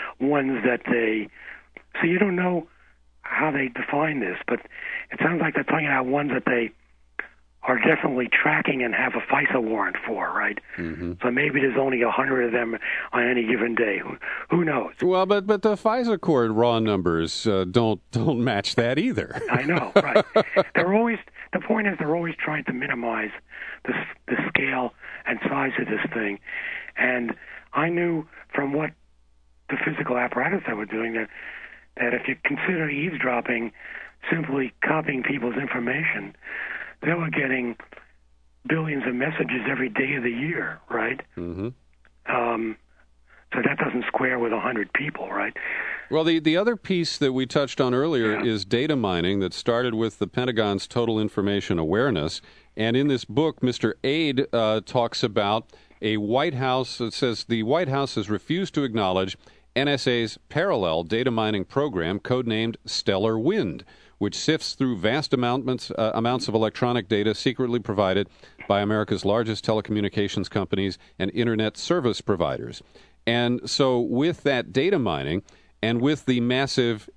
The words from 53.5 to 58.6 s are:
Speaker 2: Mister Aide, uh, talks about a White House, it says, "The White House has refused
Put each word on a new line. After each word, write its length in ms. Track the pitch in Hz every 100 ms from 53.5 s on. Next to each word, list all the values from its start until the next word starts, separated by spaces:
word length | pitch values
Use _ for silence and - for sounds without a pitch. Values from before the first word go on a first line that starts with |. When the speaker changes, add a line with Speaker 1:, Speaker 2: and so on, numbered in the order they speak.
| -
Speaker 2:
Mister 340 | 127 120 113 -
Aide, 440 | 131 151 156 127 139
uh, 300 | 117 110 110
talks 420 | - 127 117 -
about 520 | 120 104 101 110 - - _ -
a 160 | 107 107
White 380 | 104 123 165
House, 480 | 131 131 127 123 -
it 100 | 117
says, 320 | - 127 110
"The 200 | - 117
White 240 | 110 156 165
House 260 | 139 139
has 160 | - 101
refused 420 | 104 - 170